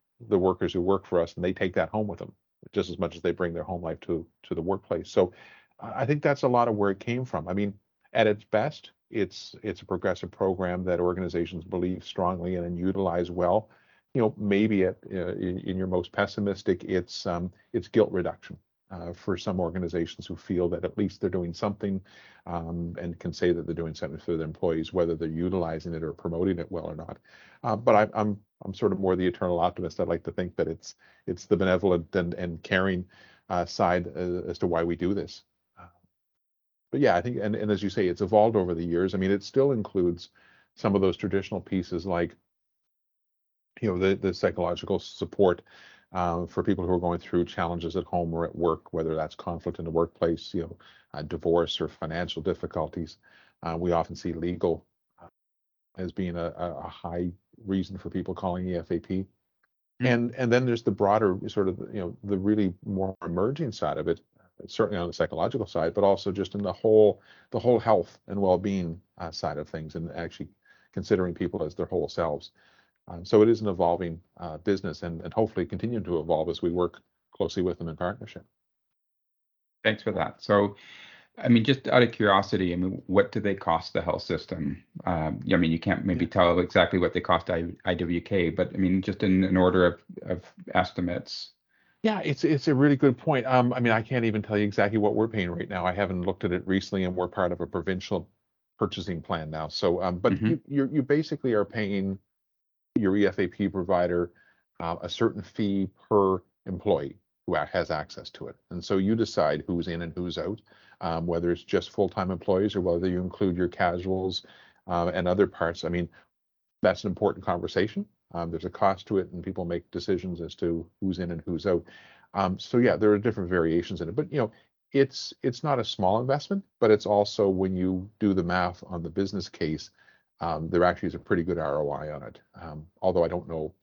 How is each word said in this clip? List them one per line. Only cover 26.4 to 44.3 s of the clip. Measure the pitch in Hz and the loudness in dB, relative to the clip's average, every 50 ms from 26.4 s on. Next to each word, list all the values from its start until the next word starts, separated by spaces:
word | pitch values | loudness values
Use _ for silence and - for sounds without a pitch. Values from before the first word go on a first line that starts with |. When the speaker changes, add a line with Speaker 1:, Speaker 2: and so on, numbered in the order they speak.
| 92 95 92 85 | 0 0 0 -2
Speaker 1:
it | 85 - | -4 -6
well | 92 85 80 | -8 -8 -8
or | 80 80 | -8 -8
not. | 78 82 - - - _ _ - - - - - _ - | -10 -10 -12 -14 -16 _ _ -20 -20 -20 -20 -16 _ -4
Uh, | 123 110 | -4 -2
but | 107 117 123 113 | 0 4 6 6
I, | 104 107 101 - 110 | 6 6 4 2 0
I'm, | 104 107 101 101 - _ _ _ - | 0 0 -2 -4 -8 _ _ _ -10
I'm | 98 95 | -10 -4
sort | - - 104 98 | 0 0 0 2
of | 92 | 2
more | 98 92 92 | 2 2 2
the | 90 92 | 2 2
eternal | 90 85 - - 90 87 85 | 0 0 0 0 0 2 2
optimist. | 82 90 90 - 92 80 - - | 2 0 0 -2 -6 -6 -4 -4
I'd | 92 | -2
like | 82 85 82 - | -2 -2 -2 -4
to | - 85 | -4 -6
think | - 90 90 - | -4 -6 -4 -2
that | - 85 80 | -2 -2 -2
it's, | 82 - - - - _ _ _ _ _ _ | -2 -6 -10 -16 -20 _ _ _ _ _ _
it's | - 90 87 - | -8 -8 -8 -2
the | - 104 | 0 0
benevolent | 87 95 95 92 90 92 98 90 87 82 - - | 2 4 4 4 4 4 4 2 2 0 -2 -2
and, | 95 87 87 85 | -2 -2 -2 -2
and | - 90 87 85 80 - | -4 -6 -6 -8 -8 -4
caring, | - 104 92 92 98 95 90 90 - _ - - - _ _ _ - | 0 0 2 2 2 0 -2 -4 -8 _ -20 -20 -20 _ _ _ -4
uh, | 92 90 87 | -2 -2 -2
side, | - - - 107 87 90 90 87 - 65 | -2 0 0 2 4 4 2 0 -2 -6
uh, | 69 90 90 90 90 - - | -6 -4 -4 -4 -4 -4 -6
as | 85 - | -6 -4
to | - 87 | -2 0
why | 82 82 85 | 0 0 0
we | 87 85 | 0 0
do | 76 85 90 98 | 0 0 0 0
this. | 98 76 - - - - _ _ _ _ _ _ | -2 -4 -6 -10 -18 -20 _ _ _ _ _ _
Uh, | - - 87 _ _ _ _ _ _ _ _ _ _ _ _ _ _ _ _ _ _ _ _ - | -20 -20 -20 _ _ _ _ _ _ _ _ _ _ _ _ _ _ _ _ _ _ _ _ 0
but | 131 | 4
yeah, | 143 117 90 | 4 6 6
I | 87 | 4
think, | 90 123 123 - 101 | 2 0 -2 -2 -2
and, | 107 104 | -2 -2
and | 104 104 107 104 | -2 0 0 0
as | 92 104 | 0 0
you | 98 | -2
say, | 95 - 101 | 0 0 0
it's | 90 87 - | 0 0 0
evolved | 104 90 104 107 104 113 110 | 0 4 6 6 6 6 6
over | 107 92 90 87 | 2 2 2 0
the | 82 85 | -2 -2
years. | 87 85 85 92 95 92 | 0 2 2 2 2 0
I | 95 | 0
mean, | 92 95 101 | 2 2 2
it | 98 - | 0 0
still | - - 135 135 143 135 | -2 0 2 2 4 2
includes | 113 101 - - 98 90 87 85 85 - - _ _ _ _ _ _ _ _ _ | 0 -2 -2 0 0 2 2 0 -2 -6 -16 _ _ _ _ _ _ _ _ _
some | - - 113 98 | -4 0 2 4
of | 98 | 4
those | 95 95 87 | 4 2 2
traditional | - - 101 92 98 92 - - 95 | 0 -2 -2 -2 -2 -2 -2 -6 -6
pieces | - - - 95 90 - 92 85 82 | -4 -2 -2 -2 -2 -2 -4 -6 -4
like, | 98 90 87 85 85 - _ _ _ _ _ _ _ _ _ _ _ _ _ _ _ _ _ _ _ _ _ _ _ _ _ _ _ _ - | -2 -2 0 -2 -2 -4 _ _ _ _ _ _ _ _ _ _ _ _ _ _ _ _ _ _ _ _ _ _ _ _ _ _ _ _ -4
you | - 107 | -2 -2
know, | 92 90 | 0 2
the, | 95 95 98 | 2 2 2
the | 95 - 95 | 2 0 -2